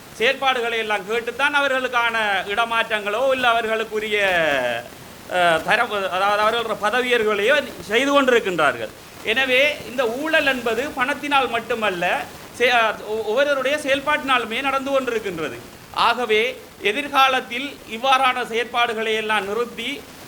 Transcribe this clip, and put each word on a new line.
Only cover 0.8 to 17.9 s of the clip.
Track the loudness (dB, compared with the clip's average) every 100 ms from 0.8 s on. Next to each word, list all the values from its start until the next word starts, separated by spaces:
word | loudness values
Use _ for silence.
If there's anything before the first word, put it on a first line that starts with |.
| -2 -4 -2
கேட்டுத்தான் | -4 -4 -2 0
அவர்களுக்கான | 2 0 0 0 0 0 0 0 0 -2
இடமாற்றங்களோ | -2 0 0 0 -2 -2 0 2
இல்லை | 2 2
அவர்களுக்குரிய, | 2 2 -2 -2 -4 -2 0 2 2 2 2 0 -2 -8 -16 -18 -18 -4
அ, | 2 4 4
தரம், | 4 2 2 -2 -2
அதாவது | 0 0 2
அவர்களுடைய | 2 0 -2 -2
பதவியர்களையோ | 0 0 2 2 2 2 2 2 0 -8 -2
செய்து | 2 4 4
கொண்டிருக்கின்றார்கள். | 6 4 2 2 2 2 -4 -10 -20 -10
எனவே | -2 0 2 4 2 0 -8
இந்த | -2 -2
ஊழல் | -2 0 2 2
என்பது | 0 0 -2 -2
பணத்தினால் | -2 -2 -2 0 0 2
மட்டுமல்ல, | -2 -4 -2 0 0 0 -2 -4 -12 -14 0
செ-, | 2
அ, | 4 2 0 -6
ஒ-, | -6
ஒவ்வொருவருடைய | -2 0 2 2 0 -2
செயல்பாட்டினாலுமே | 0 -2 0 -2 2 0 0 -4
நடந்து | -2 -2 0
கொண்டிருக்கின்றது. | -2 0 -2 -4 -4 -6 -8 -16 -20 -10
ஆகவே | 0 2 2 2 2 2 -4 -14 -4
எதிர்காலத்தில் | -2 -2 0 4 4 2 -2 -6 -8 -10 -12